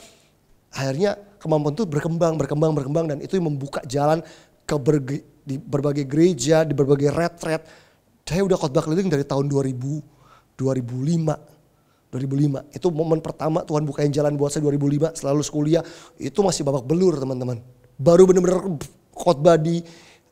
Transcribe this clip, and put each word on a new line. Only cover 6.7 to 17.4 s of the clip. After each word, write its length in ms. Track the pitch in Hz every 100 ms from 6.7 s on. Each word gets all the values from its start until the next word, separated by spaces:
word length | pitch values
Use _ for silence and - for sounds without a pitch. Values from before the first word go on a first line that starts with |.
berbagai 400 | 143 139 143 143
retret. 480 | 143 170 170 170 156 - - _ _ _ _
Saya 160 | - 165
udah 160 | 196 180
khotbah 260 | 151 135 151
keliling 240 | 165 190
dari 100 | 156
tahun 300 | 143 139 143
dua 80 | 139
ribu, 400 | 131 123 135 151 - _ _ _ _ -
dua 160 | 131
ribu 240 | 131 120 127
lima. 320 | 139 170 156 - - _ _ _ _ _ _
Dua 160 | 127
ribu 160 | 135 135
lima. 240 | 147 135 -
Itu 240 | - 185
momen 240 | 151 160 160
pertama 480 | 156 - 147 165 -
Tuhan 160 | 151
bukain 280 | 151 135 147
jalan 240 | 143 147 147
buat 160 | 143
saya 80 | 160
dua 120 | 147
ribu 120 | 143 143
lima, 240 | 143 160
selalu 320 | - 139 147 143
kuliah. 360 | 151 147 160 160 - - -
Itu 240 | 135 208
masih 200 | 196 165
babak 240 | 143 139 123
belur, 320 | 170 185 147
teman-teman. 440 | 131 127